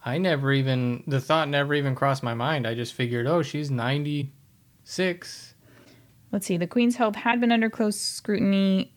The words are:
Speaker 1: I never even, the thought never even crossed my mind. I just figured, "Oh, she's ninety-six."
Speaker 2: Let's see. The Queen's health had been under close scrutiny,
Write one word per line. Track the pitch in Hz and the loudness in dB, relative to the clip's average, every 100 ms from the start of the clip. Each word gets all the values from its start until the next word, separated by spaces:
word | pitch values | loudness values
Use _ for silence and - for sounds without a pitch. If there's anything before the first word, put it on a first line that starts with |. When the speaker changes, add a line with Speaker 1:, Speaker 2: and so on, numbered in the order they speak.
Speaker 1:
I | 123 147 | -4 -2
never | 185 147 139 | 0 2 2
even, | 139 135 127 123 120 - | 2 2 2 0 -2 -2
the | 139 | -2
thought | - 160 147 | 2 2 2
never | 143 143 | 2 2
even | 147 139 | 0 0
crossed | 131 139 135 | 0 2 0
my | 120 | -2
mind. | 117 135 151 117 | -2 0 0 -2
I | |
just | 117 120 | -2 -4
figured, | - 120 120 123 | -2 -2 0 0
"Oh, | 170 | 0
she's | 151 147 147 | 0 -4 -2
ninety-six." | 127 120 147 147 147 139 - _ _ _ _ - - 185 175 - - - - - - - - - _ - | -2 0 -2 -2 -4 -6 -10 _ _ _ _ -12 -2 -2 -2 -8 -18 -20 -20 -20 -20 -20 -20 -20 _ -6
Speaker 2:
Let's | 202 - | -6 -2
see. | 175 | -2
The | 175 | 0
Queen's | 247 240 240 | 2 2 2
health | 220 208 | 0 0
had | 233 240 | -2 0
been | 240 | 2
under | 233 226 | 2 0
close | - 214 208 | 0 -2 -2
scrutiny, | - - - 202 196 196 196 190 - | -6 -6 -2 0 2 2 2 2 -2